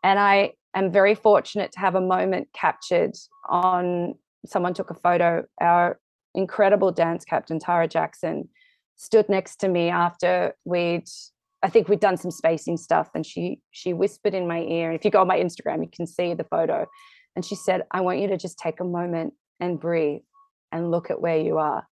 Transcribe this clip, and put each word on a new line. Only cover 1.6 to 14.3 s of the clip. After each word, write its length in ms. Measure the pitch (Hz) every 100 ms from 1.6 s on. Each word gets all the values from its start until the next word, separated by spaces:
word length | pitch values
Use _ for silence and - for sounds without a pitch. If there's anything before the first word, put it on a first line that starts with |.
| 190
to 80 | -
have 140 | 190
a 60 | 185
moment 480 | 185 185 185 185 -
captured 580 | - 165 - - 175 165 - - _ -
on, 680 | 175 185 180 180 180 175 - _ _ -
someone 260 | 196 175
took 160 | 180 -
a 40 |
photo. 500 | 170 175 175 170 170 - -
Our 380 | 170 175 175 - _ _ _
incredible 560 | - 190 - 202 196 196
dance 340 | 170 165 170 -
captain, 320 | 160 - 160
Tara 280 | - 175 165
Jackson, 640 | 165 156 - 170 160 170 _ _ _ _ _
stood 320 | - 226 214
next 280 | 196 190 -
to 120 | 190
me 220 | 175 170
after 640 | 175 175 175 180 180 175 -
we'd, 400 | - 175 175 170 170 - - _ _ _
I 60 | 190
think 200 | 226 175
we'd 120 | 190
done 160 | 202 185
some 140 | 180
spacing 480 | 170 165 165 - 170
stuff, 320 | - 165 160
and 120 | 160 160
she, 340 | - 175 - _
she 220 | - -
whispered 400 | 170 190 - 208